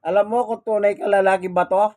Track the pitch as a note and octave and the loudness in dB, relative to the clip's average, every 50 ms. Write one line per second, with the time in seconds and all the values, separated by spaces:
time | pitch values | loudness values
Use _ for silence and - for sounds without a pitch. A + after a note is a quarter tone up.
0 | _ D#3+ F#3 G3+ G3+ G#3+ A3 A#3+ B3 G#3+ A3+ A3+ _ A#3 A3 G#3 G#3 G3+ G3+ G3+ | _ 0 0 0 0 0 0 -2 -2 -2 -6 -8 _ -4 -2 0 0 0 -2 -2
1 | - G#3 G3+ G3 F#3+ F#3+ F#3+ F#3+ F3+ F#3 F3+ F3 F3+ F3 F#3 F#3+ G#3 G#3+ G#3+ | -2 0 2 2 4 2 2 0 -2 -4 -2 -2 -2 0 2 0 0 0 -2